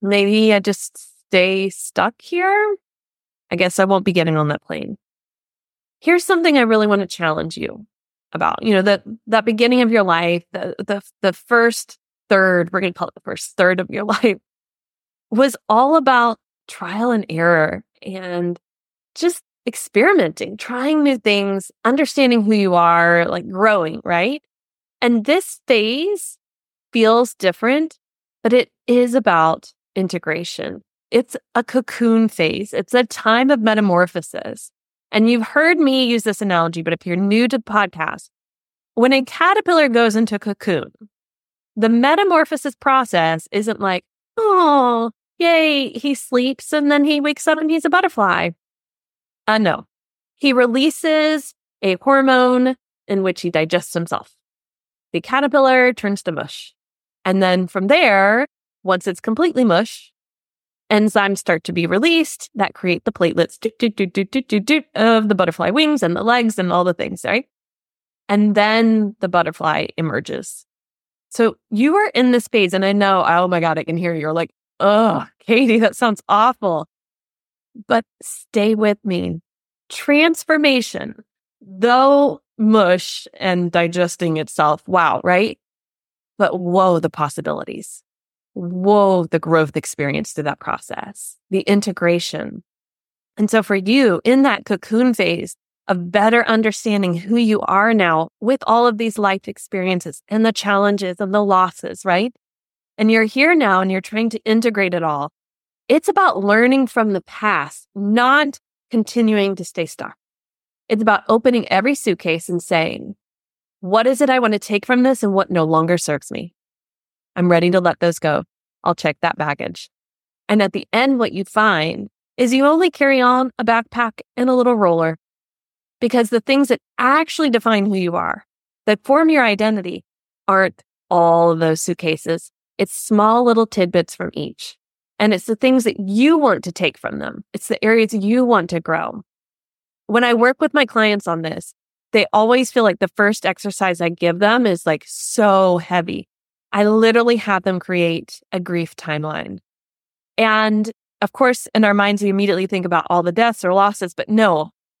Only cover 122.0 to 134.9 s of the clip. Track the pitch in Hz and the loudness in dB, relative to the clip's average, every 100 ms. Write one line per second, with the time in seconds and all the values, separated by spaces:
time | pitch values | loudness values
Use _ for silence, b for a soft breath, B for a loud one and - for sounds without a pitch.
122 | 202 _ _ - 247 262 285 320 359 - | -12 _ _ -2 0 2 2 2 0 0
123 | 277 262 247 254 262 - 226 233 226 240 | 0 2 2 2 -2 -4 -2 -2 -2 -6
124 | 233 - - - 254 254 247 233 190 165 | -6 -8 -12 -4 0 2 2 2 2 2
125 | 160 160 _ _ _ _ _ _ _ _ | 0 -4 _ _ _ _ _ _ _ _
126 | 240 247 226 233 - 269 277 240 _ - | -2 0 0 -2 0 0 2 -2 _ -2
127 | 254 294 320 - 302 233 226 214 202 190 | 0 2 0 -2 0 0 2 0 0 -2
128 | 175 175 82 - - _ _ _ - 208 | -2 -4 -4 -6 -12 _ _ _ -2 -2
129 | - 285 320 302 233 202 214 214 185 - | 2 4 4 4 2 0 0 -2 -6 -12
130 | - _ _ _ - 196 190 - _ _ | -16 _ _ _ 0 2 2 -2 _ _
131 | - 180 170 165 170 165 160 160 - 170 | -2 2 4 4 4 2 0 0 -4 -4
132 | 165 160 - 165 - _ _ - 196 - | -4 -4 -4 -6 -8 _ _ -6 -6 -6
133 | - 214 214 233 240 226 226 214 180 175 | -2 2 4 2 2 2 0 -2 0 0
134 | 160 - 180 - 147 - - - _ | -2 -8 -10 -10 -12 -14 -20 -20 _